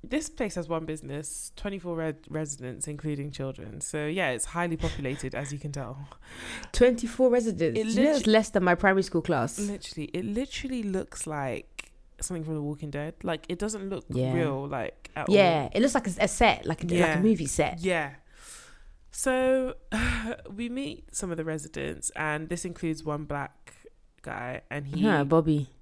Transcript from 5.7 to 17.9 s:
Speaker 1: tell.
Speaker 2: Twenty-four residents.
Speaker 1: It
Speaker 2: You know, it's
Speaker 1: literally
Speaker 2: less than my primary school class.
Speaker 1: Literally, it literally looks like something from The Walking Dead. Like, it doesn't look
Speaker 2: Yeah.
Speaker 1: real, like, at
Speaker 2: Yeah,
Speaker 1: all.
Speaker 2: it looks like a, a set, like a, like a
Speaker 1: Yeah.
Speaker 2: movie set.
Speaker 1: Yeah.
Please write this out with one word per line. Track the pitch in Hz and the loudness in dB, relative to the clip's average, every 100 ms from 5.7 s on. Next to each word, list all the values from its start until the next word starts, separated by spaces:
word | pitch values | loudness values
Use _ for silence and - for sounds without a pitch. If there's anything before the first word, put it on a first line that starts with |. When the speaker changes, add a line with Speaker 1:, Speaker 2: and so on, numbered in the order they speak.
Speaker 1:
tell. | 143 120 131 143 - - - - - - | -6 -8 -10 -12 -16 -18 -14 -12 -12 -4
Speaker 2:
Twenty-four | - 240 233 233 - 254 | 6 6 6 -2 4 6
residents. | 240 226 175 160 156 | 6 2 2 2 2
Speaker 1:
It | 220 | 2
Speaker 2:
You | 214 | 4
know, | 285 | 6
it's | 294 | 6
Speaker 1:
literally | 214 | 6
Speaker 2:
less | 220 214 | 6 6
than | 202 | 2
my | 180 175 | 4 6
primary | 202 190 | 6 4
school | 185 170 | 2 0
class. | 156 151 123 - | 2 0 0 -2
Speaker 1:
Literally, | 208 202 - - 147 | -4 -6 -10 -8 -6
it | 175 | -4
literally | 214 208 269 - 262 254 | -2 -2 -4 -6 -6 -4
looks | 208 185 - - - | -2 -2 -4 -8 -6
like | 151 139 101 - - - - - - | -4 -4 -4 -10 -18 -18 -20 -20 -10
something | - 175 | -6 -6
from | 156 | -4
The | 156 | -4
Walking | 147 147 151 | -4 -6 -6
Dead. | 143 151 - | -6 -8 -6
Like, | 185 160 - | -4 -4 -6
it | 180 | -4
doesn't | 208 214 196 | -4 -4 -6
look | 185 - | -8 -4
Speaker 2:
Yeah. | 123 127 | -2 2
Speaker 1:
real, | 170 160 139 143 | 2 2 0 -4
like, | 135 - - - - | -4 -6 -10 -12 -6
at | - | 4
Speaker 2:
Yeah, | 202 185 160 | 8 8 6
Speaker 1:
all. | 135 | 2
Speaker 2:
it | 208 | 2
looks | 262 | 4
like | 277 220 | 2 -2
a, | 175 | 0
a | 208 | 0
set, | - 226 - | 6 4 4
like | - 165 | -2 -4
a, | 175 | 0
like | |
a | 175 | 4
Speaker 1:
Yeah. | 170 156 | 4 6
Speaker 2:
movie | 208 202 147 | 4 4 2
set. | - 147 165 | 2 2 2
Speaker 1:
Yeah. | 185 | 0